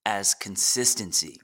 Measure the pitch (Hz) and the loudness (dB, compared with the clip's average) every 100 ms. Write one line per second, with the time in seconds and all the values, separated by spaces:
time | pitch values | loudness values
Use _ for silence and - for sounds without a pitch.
0 | 107 101 98 - 107 95 - 123 120 - | -2 0 0 0 -4 -2 0 2 2 0
1 | 95 - - - | -2 -2 -2 -8